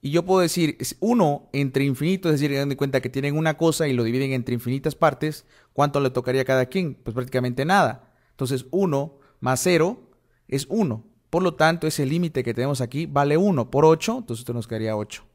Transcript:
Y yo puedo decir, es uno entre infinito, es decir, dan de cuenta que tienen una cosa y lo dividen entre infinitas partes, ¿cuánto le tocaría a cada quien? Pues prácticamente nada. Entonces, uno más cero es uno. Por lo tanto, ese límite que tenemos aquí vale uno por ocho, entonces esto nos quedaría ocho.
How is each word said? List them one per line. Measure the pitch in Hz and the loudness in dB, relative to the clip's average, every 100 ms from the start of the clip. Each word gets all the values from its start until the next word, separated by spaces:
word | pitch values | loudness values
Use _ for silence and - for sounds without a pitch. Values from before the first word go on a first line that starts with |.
Y | 143 | 0
yo | 160 180 | -2 2
puedo | 190 | 2
decir, | 175 175 160 - | 4 2 0 -2
es | 135 - | -8 -4
uno | 214 240 165 143 - | 0 4 4 2 -4
entre | 139 139 135 | -2 0 0
infinito, | 139 127 151 185 175 | 0 0 -2 0 2
es | 151 | 2
decir, | 147 | 2
dan | 139 143 | 0 -2
de | 135 | -2
cuenta | 139 131 | 0 0
que | 127 | -2
tienen | 131 139 151 | -4 -2 0
una | 160 151 | -2 2
cosa | 165 151 151 | 0 2 0
y | |
lo | 123 | 0
dividen | 113 123 135 | 0 0 -2
entre | 131 117 | -2 -2
infinitas | 120 120 135 151 | -4 -4 -4 -4
partes, | 147 160 135 151 151 _ _ _ | 2 0 2 -6 -6 _ _ _
¿cuánto | - 143 143 | 0 0 2
le | 139 | 0
tocaría | 131 127 131 | 0 0 0
a | |
cada | 127 131 127 | 2 2 2
quien? | 190 170 | -2 -4
Pues | 123 - | -6 -8
prácticamente | 117 127 135 127 123 | -8 -4 -2 -2 -2
nada. | 143 196 143 104 _ _ _ | 2 4 2 -2 _ _ _
Entonces, | _ 127 131 127 | _ -4 -4 -2
uno | 180 190 139 143 - _ _ | 0 2 0 -2 -10 _ _
más | 127 131 | -2 0
cero | 180 175 170 247 - _ _ _ _ | 2 2 2 -2 -16 _ _ _ _
es | 139 - | -6 -4
uno. | 214 180 107 - _ _ | -2 0 -2 -10 _ _
Por | 170 | -2
lo | 185 | -2
tanto, | 160 156 170 156 | 2 2 2 -2
ese | 156 135 | -2 -2
límite | 165 170 151 | 0 -2 -2
que | 117 | -4
tenemos | 113 131 135 | -2 -2 -2
aquí | 120 139 - | -4 -4 -2
vale | 143 143 156 | 0 2 4
uno | 202 156 117 | 2 2 0
por | 139 | 4
ocho, | 156 160 - 240 | 6 4 0 -4
entonces | - 117 | -6 -10
esto | 123 | -6
nos | 120 107 | -8 -6
quedaría | 110 110 107 | -6 -4 -4
ocho. | 107 - - | -6 -12 -20